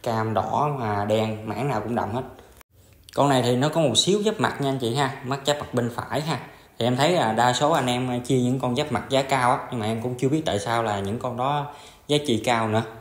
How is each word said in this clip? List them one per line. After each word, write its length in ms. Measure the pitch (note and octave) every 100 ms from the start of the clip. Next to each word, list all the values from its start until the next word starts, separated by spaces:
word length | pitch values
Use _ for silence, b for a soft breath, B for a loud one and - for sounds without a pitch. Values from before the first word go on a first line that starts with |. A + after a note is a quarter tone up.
Cam 320 | - A2+ A2
đỏ 420 | G#2+ - A2+ D3 C#3
mà 260 | A2+ G#2
đen, 440 | G#2 A2 A2 G#2+ A2
mảng 200 | G#2 G#2+
nào 120 | G#2+
cũng 140 | A2
đậm 200 | A#2 F#2
hết. 80 | A#2+ B2+ - - - - _ b b -
Con 140 | - C#3
này 140 | C3
thì 140 | A#2+ B2
nó 120 | D3
có 120 | E3
một 140 | D3+ A2
xíu 260 | - G#3
giáp 180 | G#3 G#3+
mặt 200 | D#3 -
nha 100 | C#3
anh 80 | C3+
chị 160 | A#2
ha, 280 | C3 C3+ C3+
mắt 160 | B2+ C#3 -
giáp 120 | D3
mặt 160 | -
bên 160 | B2 A#2
phải 260 | - - B2
ha. 200 | D#3 C3 - B B -
Thì 80 | A#2
em 100 | B2
thấy 160 | D3+
là 200 | F3 A#2
đa 200 | A2 B2
số 180 | B2 D3
anh 160 | D#3+ B2+
em 340 | B2 B2+ B2
chia 180 | B2 C3
những 200 | B2 C3
con 160 | B2+ B2
giáp 160 | D3
mặt 120 | A#2 -
giá 120 | C3+
cao 280 | C3+ C3+ B2
á, 80 | C3+ -
nhưng 100 | B2
mà 60 | G#2+
em 160 | A2+
cũng 120 | B2 B2
chưa 100 | C3+
biết 140 | D#3 D#3
tại 120 | G2+
sao 240 | A#2+ A#2
là 180 | A2+ G2+
những 180 | G2 A2+
con 180 | B2+ A#2
đó 300 | C3 D3 C#3 B B B -
giá 80 | D3 D3
trị 160 | A2+
cao 240 | B2 A#2 A2+
nữa. 140 | A2 A2 -